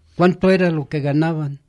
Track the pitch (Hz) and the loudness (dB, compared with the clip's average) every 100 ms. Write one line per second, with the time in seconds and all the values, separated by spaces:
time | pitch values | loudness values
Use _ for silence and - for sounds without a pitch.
0 | _ - 180 180 185 185 180 160 139 156 | _ 0 0 2 0 2 2 -2 -4 -4
1 | 143 143 160 160 147 139 | -2 0 0 -2 -6 -10